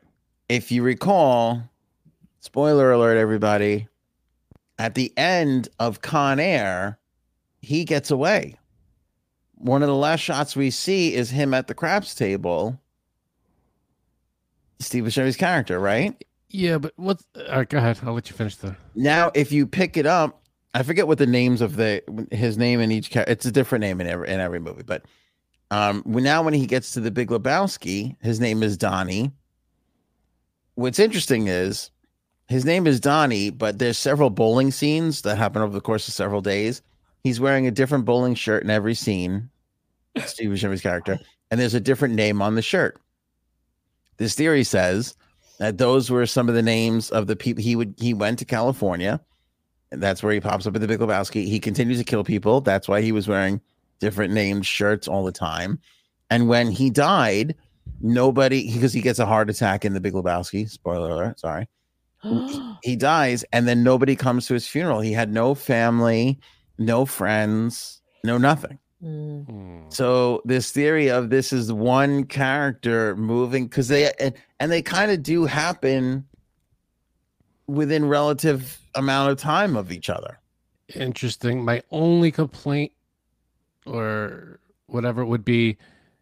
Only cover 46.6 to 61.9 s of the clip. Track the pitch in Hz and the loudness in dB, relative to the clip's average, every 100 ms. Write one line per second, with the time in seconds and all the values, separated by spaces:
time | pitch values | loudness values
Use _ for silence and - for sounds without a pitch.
46.6 | 113 113 113 113 - 110 101 107 120 113 | 2 2 2 0 0 -2 -2 -2 -2 -2
47.6 | 113 117 110 - 117 107 104 120 - 113 | -2 0 -2 -4 -2 0 0 -2 -4 0
48.6 | 123 131 101 87 95 151 - _ _ _ | 0 0 -2 0 -2 -2 -8 _ _ _
49.6 | _ _ _ 65 98 92 104 107 104 101 | _ _ _ -4 -2 0 0 0 0 -2
50.6 | 104 104 104 110 113 98 98 110 98 104 | -2 -2 -2 0 0 0 -2 -4 -2 -2
51.6 | 110 98 120 123 117 110 98 104 104 131 | -2 -2 0 -2 -2 -2 0 0 2 2
52.6 | 135 98 - 101 110 107 98 98 95 101 | 4 0 2 0 2 0 0 0 0 -2
53.6 | - _ _ _ 104 98 98 107 101 101 | -8 _ _ _ -4 -2 -2 0 0 0
54.6 | 95 - 101 104 - 95 95 - 82 82 | -2 0 0 0 -2 -4 -4 -4 -6 -4
55.6 | 90 143 - _ _ _ _ 120 117 120 | -4 -6 -10 _ _ _ _ 0 4 2
56.6 | 120 98 131 120 147 196 117 101 143 - | 2 2 2 4 2 2 2 0 -2 -6
57.6 | _ _ - - 113 123 131 127 131 131 | _ _ -18 -6 0 4 4 4 2 2
58.6 | 117 117 127 117 120 117 104 110 107 104 | -2 0 0 2 -2 0 2 2 2 0
59.6 | 107 98 104 98 95 95 87 87 90 101 | 0 0 -2 -2 -2 -2 -2 -2 -4 -6
60.6 | 107 - 87 87 85 82 104 - 82 78 | -6 -8 -6 -4 -4 -4 -4 -6 -8 -6
61.6 | 120 _ _ | -8 _ _